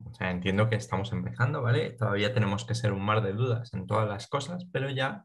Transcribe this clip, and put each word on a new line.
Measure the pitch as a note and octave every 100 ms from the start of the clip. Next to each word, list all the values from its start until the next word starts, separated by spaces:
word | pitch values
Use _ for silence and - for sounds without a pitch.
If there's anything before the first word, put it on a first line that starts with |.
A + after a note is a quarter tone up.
o | -
sea, | - F#2
entiendo | F2+ F#2+ F#2+ A2
que | G#2+
estamos | - F#2 G2
empezando, | F#2 - - C3 D3+
¿vale? | A#2 C#3+ -
Todavía | - G#2+ G2+ G#2
tenemos | G#2 G2+ G2
que | -
ser | A#2 G#2
un | G2
mar | G#2 A2
de | G2
dudas | G2+ B2+ A2+ -
en | F#2+ -
todas | A2 G#2+
las | G2+ -
cosas, | C#3+ D3 F3+ -
pero | C3+ C#3
ya | C3 C3+ -